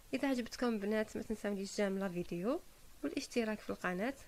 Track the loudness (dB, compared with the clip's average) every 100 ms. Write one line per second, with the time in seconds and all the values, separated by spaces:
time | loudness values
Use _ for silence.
0 | -4 0 2 2 0 0 2 2 2 2
1 | 2 -2 -4 -2 0 -2 0 2 2 2
2 | 0 -2 -2 -2 0 0 -4 -18 -20 -6
3 | -4 -2 -2 0 0 0 -4 -2 0 0
4 | 0 -2